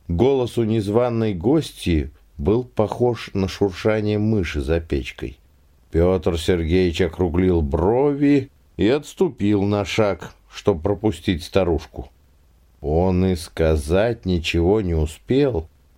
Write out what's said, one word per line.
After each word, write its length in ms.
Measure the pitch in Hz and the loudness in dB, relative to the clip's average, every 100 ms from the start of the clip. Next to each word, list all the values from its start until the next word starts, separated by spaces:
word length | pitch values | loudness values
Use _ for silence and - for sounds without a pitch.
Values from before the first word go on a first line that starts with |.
| - | -4
Голос 500 | 85 127 139 120 120 | 2 2 2 -2 -2
у 60 | |
незваной 680 | 110 113 98 110 123 113 110 | 0 0 0 0 2 0 -2
гостьи 800 | 92 101 160 - - 92 78 65 - _ - | 0 0 0 -2 -6 -2 -2 -2 -10 _ -6
был 260 | 76 117 | 0 0
похож 680 | 123 - 104 - 123 113 - | -2 -2 -2 0 -2 -2 -6
на 140 | 98 95 | -4 -4
шуршание 720 | - 101 90 110 110 104 104 | 0 -2 0 -2 0 0 0
мыши 440 | 110 107 80 76 | 0 0 -2 -4
за 180 | 67 82 | -2 -2
печкой. 600 | 80 69 65 - 60 - _ _ _ _ _ | -2 -6 -6 -12 -14 -14 _ _ _ _ _
Пётр 480 | - 87 92 92 82 | 0 2 2 0 -2
Сергеевич 600 | - 87 80 92 90 78 | 0 0 2 2 2 0
округлил 600 | 87 - 90 85 92 85 | -2 0 -2 2 2 2
брови 880 | 73 78 92 120 147 143 143 143 117 _ _ - | 0 0 2 2 0 2 2 2 0 _ _ -2
и 100 | 101 | 0
отступил 760 | 147 - - 180 - 101 104 | 0 -2 -2 -2 0 0 2
на 220 | 101 104 98 | 2 0 -2
шаг, 480 | - 104 90 - - _ | 0 0 0 -8 -20 _
чтоб 320 | - - 85 | -6 -2 0
пропустить 600 | 98 98 107 - - 82 | 0 -2 -2 -2 -2 -4
старушку. 640 | - 98 87 80 - - - _ _ _ _ _ _ - | 0 0 2 0 -4 -14 -16 _ _ _ _ _ _ -10
Он 440 | 71 80 92 90 95 | -2 0 2 2 2
и 100 | 90 | 0
сказать 880 | - - 80 78 69 92 120 117 92 | -6 0 2 2 0 0 0 -2 -2
ничего 560 | 87 78 85 85 110 | -2 -2 0 2 2
не 120 | 92 | 0
успел, 760 | 80 78 - - 127 139 92 - _ _ | -2 -2 -4 -2 0 0 -2 -8 _ _